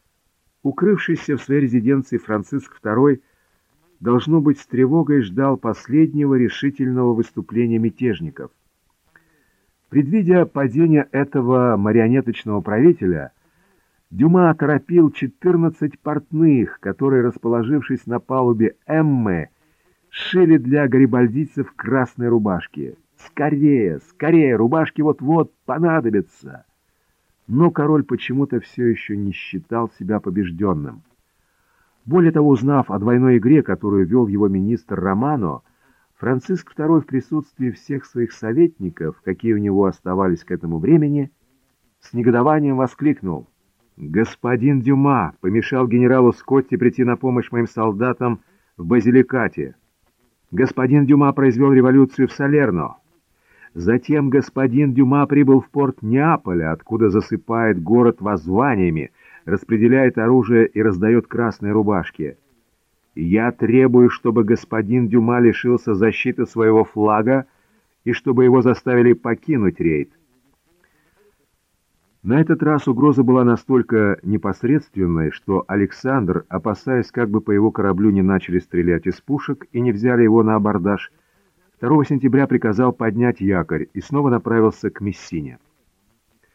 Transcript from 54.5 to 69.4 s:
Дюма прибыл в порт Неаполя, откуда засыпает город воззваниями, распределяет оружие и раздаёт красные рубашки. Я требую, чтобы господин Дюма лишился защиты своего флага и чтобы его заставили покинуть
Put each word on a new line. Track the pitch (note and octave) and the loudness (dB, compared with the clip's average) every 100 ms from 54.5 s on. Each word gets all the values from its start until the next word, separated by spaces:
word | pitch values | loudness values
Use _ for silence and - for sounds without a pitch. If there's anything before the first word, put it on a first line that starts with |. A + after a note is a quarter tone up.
| - C3 B2 D3 | -2 -2 0 0
Дюма | B2 B2+ C#3+ C#3+ | 2 2 2 2
прибыл | C#3+ C3+ C3+ | 2 4 4
в | - | 2
порт | C#3+ C#3 - | -2 -2 -4
Неаполя, | G#2+ B2+ D#3 D#3 - F2 D#2+ | -2 0 2 0 -2 -4 -4
откуда | D#2+ - A2 A2 | -6 -6 -2 0
засыпает | G2+ - G#2 - A2+ A2+ F#2 | 0 -2 -6 -6 -2 0 -2
город | E2 A#2 A#2+ A2 | 0 2 4 2
воззваниями, | G2 G2 D#2 F#2+ C#3 G#2+ F2+ D#2 C2 _ _ - - | -4 -6 -2 -2 0 0 0 -2 -8 _ _ -18 -6
распределяет | F#2+ - A2+ A#2 C3 C3 A#2 | -6 -4 0 2 4 2 0
оружие | A2+ B2+ G#2+ A#2 A2 | 2 2 4 2 2
и | G#2 | 2
раздаёт | A2 F2+ G#2+ A#2+ - | -2 0 0 0 0
красные | A2+ A#2 - G#2 | -4 -4 -6 -4
рубашки. | G#2+ G2+ G2 D#2+ - D2+ - _ _ _ _ _ _ _ - | 0 0 -2 -4 -8 -12 -12 _ _ _ _ _ _ _ -8
Я | E2 G#2 A#2 | -2 0 0
требую, | A#2+ A2 B2+ C3 B2 B2 | -2 2 4 4 6 4
чтобы | - B2 A2+ | 2 -2 0
господин | G#2+ A2+ - A2 G#2 B2+ A#2 | 0 -2 -4 -6 -2 -2 0
Дюма | A#2+ A2+ B2 | 0 2 2
лишился | A#2 G#2 B2 A#2+ - | 2 2 0 -2 -2
защиты | G2 A2 G2+ C3 A#2+ A2+ | 0 0 0 -4 -4 -6
своего | A2+ A2 A2 | 0 2 4
флага | A2 G#2+ G#2+ G#2+ A2 C3+ B2 _ _ _ _ _ | 2 0 0 2 0 -2 -2 _ _ _ _ _
и | A#2+ | -6
чтобы | A#2+ C#3 B2 | -4 -2 2
его | B2+ B2+ | 4 4
заставили | A#2+ A2+ - B2 A#2+ | 4 0 0 2 4
покинуть | - A#2 A2+ | 2 0 -6